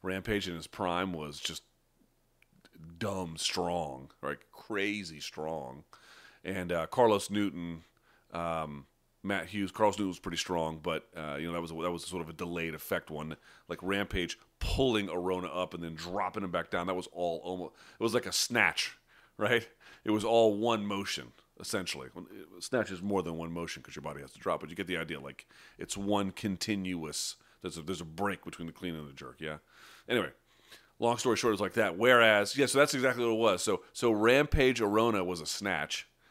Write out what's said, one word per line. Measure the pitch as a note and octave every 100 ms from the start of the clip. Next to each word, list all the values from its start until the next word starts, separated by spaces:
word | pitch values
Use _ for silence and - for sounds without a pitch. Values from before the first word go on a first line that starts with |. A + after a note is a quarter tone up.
Rampage | F#2 F#2+ F#2+ G#2 F#2+
in |
his | E2+ D#2
prime | - F#2+ F2 F#2+
was | E2 D2 D2
just | - D#2+ _ _ _ _ _ _ _ _ _ _ _ - D#2+ E2+
dumb | G#2+ G2 F2 D#2+
strong, | - - F2 F2 D2+ C2 C#2 _
right? | C#2 D2 _
Crazy | - - G#2 G2+ G#2 F2+ D2+
strong. | - - D#2 D#2+ B1+ C2+ - - - - - _
And, | - F#2+ F2
uh, | E2+ D#2+
Carlos | - A#2+ G2+ -
Newton, | G2+ G2+ E2+ E2+ E2 - _ _ _ _
um, | F2 E2+ E2 D2+ C#2+ C2+ _ _ _
Matt | G2 G2 E2
Hughes, | G2+ F#2+
Carlos | - G#2+ F#2+
Newton | G2
was | E2+
pretty | F#2+ E2+
strong, | - F2 D#2+ D#2+
but, | D#2+ D#2+ - E2
uh, | D2+ C#2+
you | E2+
know, |
that | E2+
was, | E2+
that | D#2+ F2
was | F2
sort | - F2+
of | D#2+
a |
delayed | D#2+ F2 F2 E2
effect | D#2 - F2+ -
one. | D2+ D#2 D#2 - - -
Like, | F2
Rampage | F2+ G2 G2+ G2 E2+ - - _
pulling | - - C3+ G#2+ G2+
Arona | F2+ F2+ F#2 F2+
up | E2 F2+
and | F2+
then | E2+
dropping | D#2+ E2+ F#2+ F#2 G#2
him | F#2+
back | E2+ E2
down. | F#2 F2
That | F#2
was | F2+
all | F2 F2 E2
almost, | F2 F#2 E2+ _ - -
it |
was | A2+
like | A#2 G2
a |
snatch, | - - A#2+ F#2+ - - - _ - _ -
right? | G#2 A#2 A2 _ - -
It | A2+
was | G#2+
all | A2 A#2 A2 G2+
one | A#2 A2+
motion, | G2+ G2 G2 - B1 - _ _
essentially. | - G#2+ F2 D2 B1+
When, | E2+ F2+ G2+ D#2+ F2+
snatch | - B2+ G2
is | F#2
more | G2 G2
than | E2+ E2
one | E2
motion | E2+ E2+ -
'cause | C2 -
your |
body | D2 C#2+
has | C2+
to | -
drop, | F#2+ D#2+
but | D2+
you | E2+
get | F2+
the | F2
idea. | E2 D2
Like, | C#2 C#2 - - - -
it's | - G2+
one | G2+ G2+ G2
continuous, | - G#2+ F#2 - G2+ F#2 F2 D#2 - - - _ _
there's | F#2 E2
a, |
there's | D#2 F2
a | E2
break | D#2+ G2+ F2
between | - - E2+
the |
clean | D#2 F2+
and | D#2+ D2
the |
jerk, | C#2 C2+ B1
yeah? | D#2 D2+ _ - - - -
Anyway, | A#2+ D#2 - _ _ _ - _ _
long | A#2 A#2
story | B2+ G#2+
short, | A#2+
it's | G2+
like | G2
that. | A#2 G2+ E2+
Whereas, | A#2+ A#2+ A2+ G#2 G2+ C3+
yeah, | C3+
so | C3+
that's | D3
exactly | C#3 B2+ B2
what | A#2+
it | A2+
was. | A2+ F2+
So, | - F#2+ -
so | - B2
Rampage | G#2+ A2+ C3 D3 D#3 C3 A#2+
Arona | G#2 G#2+ A#2 G#2+
was | F2+ F2
a | D#2
snatch | - G2 E2 D2+ - - _ _